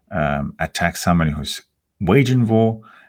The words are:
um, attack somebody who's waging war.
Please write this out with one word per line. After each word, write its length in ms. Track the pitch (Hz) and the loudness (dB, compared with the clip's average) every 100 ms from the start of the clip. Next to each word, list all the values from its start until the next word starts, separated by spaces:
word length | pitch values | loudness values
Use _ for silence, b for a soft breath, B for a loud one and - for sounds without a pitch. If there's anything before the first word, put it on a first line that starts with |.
| b | b
um, 440 | 95 73 71 71 - | -4 -2 -2 -4 -6
attack 380 | 80 - 87 - | -8 -2 -2 -2
somebody 340 | - 87 80 | 0 2 2
who's 320 | 76 71 - - _ _ - | -2 -6 -10 -14 _ _ -6
waging 460 | 92 135 123 127 113 | 0 2 2 2 2
war. 320 | 110 113 110 B B | 2 2 -2 B B